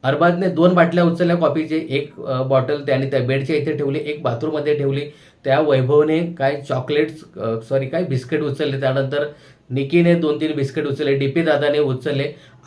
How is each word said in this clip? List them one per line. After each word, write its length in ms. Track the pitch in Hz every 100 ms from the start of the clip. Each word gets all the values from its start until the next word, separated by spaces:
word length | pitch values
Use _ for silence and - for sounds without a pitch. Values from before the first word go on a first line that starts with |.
अरबाजने 440 | 131 147 170 175 185
दोन 260 | 143 175
बाटल्या 300 | 180 170 180
उचलल्या 320 | 170 170 175 175
कॉफीचे, 520 | 156 160 151 160 160
एक, 300 | 143 143 -
अ, 220 | - 131
बॉटल 380 | 135 131 127 147
त्याने 280 | 139 131 135
त्या 100 | 135
बेडच्या 360 | 123 135 135 151
इथे 220 | 143 147
ठेवली, 220 | 139 139 151
एक 160 | 147
बाथरूममध्ये 560 | 123 117 156 151 147 147
ठेवली. 240 | 139 139 147 - - _ 135
त्या 140 | 139
वैभवने 600 | 151 131 127 147 151 160
काय 420 | 175 170 135 143 -
चॉकलेट्स, 440 | 131 127 147 156 - - -
अ, 220 | 107 113 -
सॉरी, 180 | 135 131
काय 160 | 135
बिस्किट 380 | 135 127 - 151
उचलले, 380 | 147 135 147 131
त्यानंतर 460 | 131 131 135 147 147 - - _ _
निकीने 460 | 127 139 170 170 170
दोन 260 | 156 147
तीन 140 | 156 143
बिस्किट 300 | 135 160 139
उचलले, 300 | 139 143 139
डीपी 260 | 139 165
दादाने 380 | 156 139 147 147
उचलले. 760 | 143 127 151 135 143 - - -